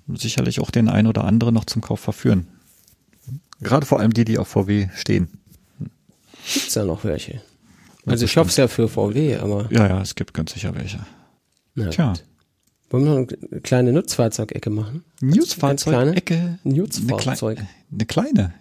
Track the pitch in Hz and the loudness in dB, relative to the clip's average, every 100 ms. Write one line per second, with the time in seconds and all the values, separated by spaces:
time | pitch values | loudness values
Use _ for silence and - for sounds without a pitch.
0 | - - 113 123 127 120 - 117 110 101 | -12 -8 -6 -2 -2 -2 -2 2 2 4
1 | 110 110 104 113 113 113 - - - 110 | 4 2 2 2 4 2 0 -6 -4 -6
2 | - - 127 101 85 - _ _ _ _ | -6 -4 2 0 0 -14 _ _ _ _
3 | _ _ - 135 _ - 101 131 143 - | _ _ -16 -16 _ -10 0 0 2 2
4 | 110 113 113 110 - - 98 104 98 - | 2 2 2 0 0 0 2 0 0 -4
5 | - 101 87 - _ - _ - - _ | -2 0 0 -6 _ -20 _ -16 -16 _
6 | _ _ _ - - - - - 98 82 | _ _ _ -18 -6 -6 -2 -2 -2 -2
7 | 104 76 - 120 - _ _ _ - _ | -4 -6 -6 -14 -16 _ _ _ -20 _
8 | - 120 120 - 165 - 123 - 113 - | -2 0 2 2 2 4 2 4 0 2
9 | 101 113 156 113 98 104 110 113 101 95 | 0 0 0 0 -2 -2 0 4 4 2
10 | 95 - - - 80 - 87 90 92 101 | -2 -6 -8 -6 -6 -6 -8 -6 -8 -10
11 | - - _ _ _ _ _ - 101 80 | -14 -18 _ _ _ _ _ -6 -4 0
12 | 147 85 - _ _ _ _ _ _ 127 | 0 -2 -8 _ _ _ _ _ _ 0
13 | 143 143 127 - - - - 127 123 139 | 2 2 0 -6 -12 -10 0 2 4 4
14 | 202 - 113 - 107 - - 107 104 147 | 0 0 0 0 -6 -6 -4 -4 -6 -8
15 | - - 131 185 339 - 139 139 - 131 | -14 -4 2 4 2 0 0 0 2 2
16 | 135 185 - 165 175 175 143 139 202 - | 2 0 0 -2 -2 -4 -2 0 0 -4
17 | 117 107 131 - 113 110 104 - - 190 | -2 -2 -2 -2 -4 -4 -8 -16 -12 -6
18 | 220 - 262 254 95 - | -2 0 2 2 0 -4